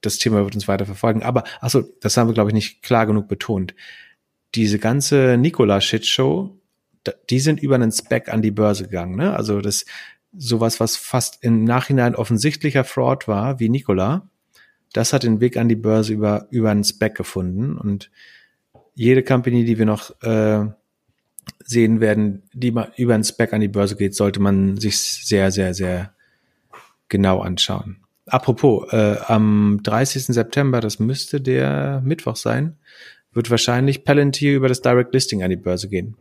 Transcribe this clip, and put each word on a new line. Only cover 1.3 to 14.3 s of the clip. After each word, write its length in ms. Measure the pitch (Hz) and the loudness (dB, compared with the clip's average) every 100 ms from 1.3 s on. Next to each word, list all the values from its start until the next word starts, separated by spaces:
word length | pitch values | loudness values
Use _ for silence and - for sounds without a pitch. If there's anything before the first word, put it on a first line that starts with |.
| 123 - - | -2 -4 -8
ach 100 | 120 | 0
so, 120 | 139 - - | 0 0 -6
das 160 | - - | -2 2
haben 120 | 117 | 2
wir, 60 | |
glaub 140 | 110 104 | 2 2
ich, 60 | |
nicht 280 | 107 104 - | 0 -2 -12
klar 240 | - 120 110 | 0 2 4
genug 220 | 107 101 | 0 -2
betont. 460 | 98 - 104 90 - - - - _ _ _ _ | -8 -4 -4 -4 -10 -20 -20 -20 _ _ _ _
Diese 240 | - 107 104 | -2 0 2
ganze 580 | 110 131 139 143 131 123 | 0 0 2 4 4 4
Nikola-Shitshow, 1200 | 143 - 110 101 95 110 - - 131 160 196 - _ _ _ _ | 2 4 4 4 2 -2 -2 0 0 0 -4 -12 _ _ _ _
da, 80 | - - - | -10 -10 -2
die 100 | 127 | 0
sind 220 | 139 151 | 2 0
über 120 | 147 | 2
einen 180 | 131 113 | 2 2
Spec 380 | 110 - 123 - | 0 -2 -4 -2
an 120 | 110 | -2
die 80 | 107 | -2
Börse 340 | 101 107 98 | 2 0 0
gegangen, 320 | 95 95 87 92 | -4 -6 -6 -4
ne? 180 | 180 | -2
Also 260 | - 107 101 | -2 -2 -2
das, 240 | 101 101 - - - - _ 196 | -2 -4 -8 -16 -20 -20 _ -14
sowas, 440 | 127 117 113 - | -2 0 0 0
was 160 | 113 - | -2 -4
fast 460 | - 127 - - | -4 -4 -4 -4
im 220 | 123 113 | 0 2
Nachhinein 500 | 113 120 - 139 123 | 2 0 0 2 2
offensichtlicher 720 | 113 113 113 139 151 151 135 | 0 -2 0 0 -2 -2 0
Fraud 440 | 131 - 127 135 - | -2 0 0 0 -2
war, 300 | 104 113 135 | -2 -2 -2
wie 100 | 117 | 0
Nikola, 580 | 127 - 92 95 165 - | -2 0 0 2 -2 -6